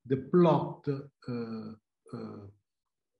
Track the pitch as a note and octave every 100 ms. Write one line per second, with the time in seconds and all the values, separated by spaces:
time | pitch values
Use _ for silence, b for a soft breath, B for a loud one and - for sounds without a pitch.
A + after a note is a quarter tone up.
0 | B2 C3 C3 F3+ E3+ C#3+ - - D3 C#3
1 | - _ - A#2+ A2+ A2 A2 A2 _ _
2 | _ A2+ A2 G#2 G2+ - _ _ _ _
3 | _